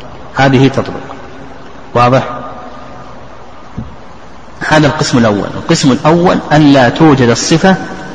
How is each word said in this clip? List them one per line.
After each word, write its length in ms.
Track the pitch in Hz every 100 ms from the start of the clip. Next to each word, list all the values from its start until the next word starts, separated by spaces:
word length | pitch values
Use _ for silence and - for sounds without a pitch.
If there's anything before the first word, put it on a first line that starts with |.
| - - -
هذه 340 | - 135 131 135
تطلق. 320 | 117 - - - - - - - - - - -
واضح؟ 280 | 117 123 135 - - - - - - - - - - - - - - - - - - - - - - - - -
هذا 180 | 151 143
القسم 320 | - - 127
الأول. 300 | 113 101 85 -
القسم 360 | - 170 143
الأول 460 | 123 151 170 175 - -
أن 200 | 151 147
لا 160 | 139 117
توجد 400 | - 160 131 120
الصفة 480 | 117 - 165 190 180 - - -